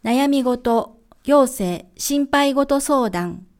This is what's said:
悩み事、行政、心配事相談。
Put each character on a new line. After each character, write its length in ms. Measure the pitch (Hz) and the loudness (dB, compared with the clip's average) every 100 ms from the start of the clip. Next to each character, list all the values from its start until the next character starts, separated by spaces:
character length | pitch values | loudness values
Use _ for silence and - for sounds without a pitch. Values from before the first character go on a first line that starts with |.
悩 280 | 220 247 277 | 0 0 2
み 140 | 277 | 0
事、 540 | 254 247 247 233 - - _ _ | 0 -2 0 -2 -2 -14 _ _
行 180 | - 285 | 2 4
政、 440 | 254 - 185 175 - _ | 4 0 -6 -6 -10 _
心 280 | - 285 277 | -4 -2 0
配 280 | 294 285 | 0 2
事 260 | 269 277 277 | 0 0 0
相 300 | 277 277 226 | 0 0 0
談。 360 | 175 175 175 - _ | -4 -6 -10 -18 _